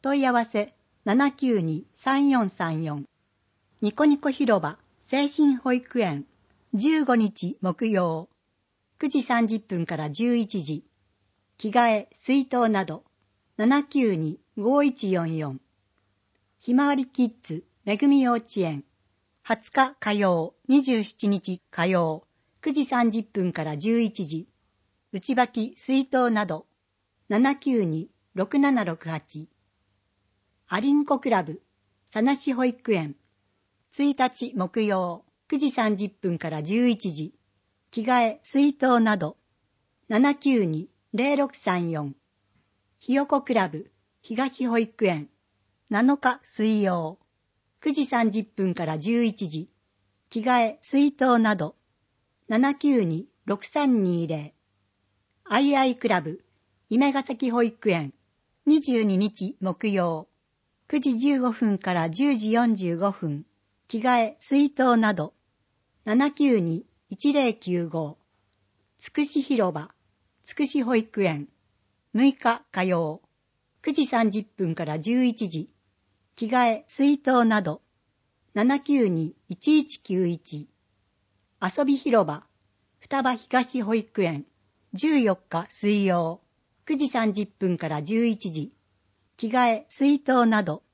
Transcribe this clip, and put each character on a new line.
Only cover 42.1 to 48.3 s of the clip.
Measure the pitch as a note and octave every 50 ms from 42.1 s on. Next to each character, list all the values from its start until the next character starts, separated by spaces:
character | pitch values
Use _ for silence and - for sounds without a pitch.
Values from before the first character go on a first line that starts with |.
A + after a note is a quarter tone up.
| C#3 _ _ _ _ _ _ _ _ _ _ _ _ _ _ _ _ _
ひ | - - B3+
よ | C#4 C#4+
こ | C#4 D4+ C#4+
ク | C#4+ - B3+
ラ | A3 F#3+
ブ、 | E3+ D3 D#3 G3+ - _ _ _ _ _ _
東 | _ - A3+ A3 C4+ C4+ C4 - C4
保 | A#3+ A#3
育 | A#3 A3+ A3+ _ - A3+
園。 | F#3+ E3+ D3+ C#3+ - _ _ _ _ _ _ _ _ _ _ _ _
七 | G#3+ G3+ A#3+ C4 C#4+
日 | C#4 - - A#3+ C#4 _
水 | - - - G#3+ A3 A3 G#3 G3+
曜。 | F#3+ F3+ E3+ D#3+ D#3 F#3 _ _ _ _ _ _ _ _ _ _ _ _ _
九 | - D4+
時 | C#4+ D4+ C#4
三 | - C4+ A#3+ A#3
十 | A3